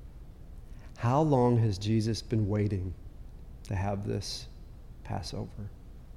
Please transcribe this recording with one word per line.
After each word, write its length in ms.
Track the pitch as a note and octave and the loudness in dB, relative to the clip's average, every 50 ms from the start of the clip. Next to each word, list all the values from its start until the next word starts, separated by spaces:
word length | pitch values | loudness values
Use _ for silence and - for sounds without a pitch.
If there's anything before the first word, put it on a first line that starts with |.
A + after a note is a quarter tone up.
| - - - - - - - - - - - - - - - - - - - - | -16 -14 -14 -14 -14 -16 -16 -16 -14 -14 -14 -14 -14 -14 -14 -14 -14 -14 -10 0
"How 240 | - A#2 B2+ D3 D#3+ | 2 4 6 6 6
long 360 | D#3 C#3+ B2 B2 B2 A#2+ A#2 | 6 8 8 8 8 8 8
has 200 | A2+ A2 G2 F#2 | 6 4 2 2
Jesus 440 | G2+ G#2+ A2 A2+ G#2+ A2+ A2 - - | 2 4 4 4 4 4 0 -2 -2
been 260 | - - A2 G#2 G2 | 0 2 2 4 4
waiting 460 | G#2 G#2 G#2 G#2 G#2 F#2 F#2 F#2 F#2 - - - - - - - - - - - - - - | 4 4 4 4 2 0 0 -2 -4 -6 -10 -14 -14 -12 -14 -14 -14 -14 -14 -14 -14 -12 -6
to 120 | - G#2 | -2 0
have 300 | F#2+ G2 G2+ G2+ G2 G2+ | 0 0 0 0 -2 -2
this 400 | A2 A2 G#2 - - - - - - - - - - - - - - - - - | -2 -2 -2 -2 -4 -6 -8 -8 -10 -12 -14 -14 -14 -14 -16 -14 -16 -14 -14 -8
Passover?" 680 | - G2+ F#2+ - - - G2 A2 - - - G2+ G2+ - - - - - - - - - | -6 -4 -4 -4 -4 -6 -6 -6 -6 -8 -10 -10 -10 -12 -14 -16 -16 -16 -16 -14 -14 -16